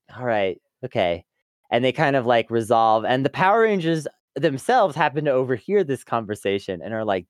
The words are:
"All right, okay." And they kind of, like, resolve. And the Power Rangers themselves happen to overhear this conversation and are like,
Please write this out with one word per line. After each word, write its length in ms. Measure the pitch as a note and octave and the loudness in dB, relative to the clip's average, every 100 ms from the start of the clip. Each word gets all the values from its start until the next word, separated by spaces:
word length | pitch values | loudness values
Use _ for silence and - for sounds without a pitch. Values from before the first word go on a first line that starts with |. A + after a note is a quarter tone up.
| _ | _
"All 100 | - B2 | -8 -2
right, 340 | A2 F#2+ - _ _ | 0 0 -4 _ _
okay." 400 | B2+ A#2 F2+ F2 - _ _ _ - | -6 -2 0 -2 -10 _ _ _ -2
And 120 | A#2+ | 0
they 60 | B2+ | 2
kind 240 | B2 D#3 C#3 | 2 2 2
of, 100 | A#2 | 2
like, 240 | A#2+ A2+ | 2 2
resolve. 540 | A#2 G#2+ A2+ A2+ A2 G#2+ | -2 2 2 4 2 2
And 180 | B2+ | 0
the 60 | C3+ | -2
Power 320 | - F#3 A3 | 0 2 4
Rangers 440 | A3 G3+ E3 E3 C#3+ - _ | 2 0 -2 -2 -4 -14 _
themselves 600 | - D#3 C3+ - B3 F#3+ | -4 -2 -2 0 2 2
happen 300 | D3 D3+ C#3+ | 0 -2 0
to 60 | D3+ | 0
overhear 520 | C3 B2+ B2 - G3+ | 0 0 -4 0 0
this 200 | D#3+ C3 | 0 -4
conversation 800 | - A#2 G#2 G#2 G2 G2 - F2+ | -4 -4 -4 -6 -2 -2 -4 -8
and 100 | F2 | -6
are 120 | A2 | -6
like, 220 | G#2+ F#2+ F2 | -2 -2 -2